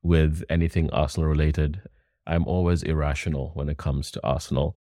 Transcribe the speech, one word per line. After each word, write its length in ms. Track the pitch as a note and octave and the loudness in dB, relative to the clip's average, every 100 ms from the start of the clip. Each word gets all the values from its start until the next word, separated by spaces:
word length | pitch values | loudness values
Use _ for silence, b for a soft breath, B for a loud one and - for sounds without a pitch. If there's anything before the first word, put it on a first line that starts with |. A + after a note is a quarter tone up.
with 400 | E2+ E2 D#2 D#2 - | 4 4 4 0 -2
anything 400 | E2+ E2+ F2 D#2+ | 0 2 0 0
Arsenal 380 | - D2+ - D#2 | 0 0 0 0
related. 540 | D2+ D2+ D2+ D2+ F2 - _ _ _ - | 2 2 2 0 -2 -14 _ _ _ -4
I'm 200 | E2+ E2+ | -2 0
always 360 | F#2 F2 E2+ | 2 2 2
irrational 680 | - D#2 D2 D2 - C#2+ C#2 | 0 0 0 -2 -4 -4 -4
when 160 | D#2+ D2 | -6 -6
it 80 | D2 | -4
comes 340 | - C#2 C#2 | -2 -4 -4
to 140 | - - | -6 -2
Arsenal. 520 | C2 - C2 C#2+ - | -4 -2 -2 -2 -4